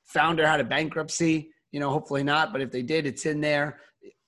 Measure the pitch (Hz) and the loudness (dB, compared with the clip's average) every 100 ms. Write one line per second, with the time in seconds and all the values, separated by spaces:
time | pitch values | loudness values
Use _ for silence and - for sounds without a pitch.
0 | - 156 160 160 156 151 117 135 156 160 | -4 2 2 4 4 4 0 -2 -2 -4
1 | 151 - 165 160 151 _ _ 147 143 147 | -6 0 2 0 -4 _ _ -4 -2 -2
2 | 147 139 143 151 143 131 131 127 127 160 | -2 -2 2 2 2 -2 -4 -4 -2 -2
3 | 143 117 156 151 151 147 147 - - _ | -2 -4 -4 -2 0 0 0 -6 -20 _
4 | - _ | -20 _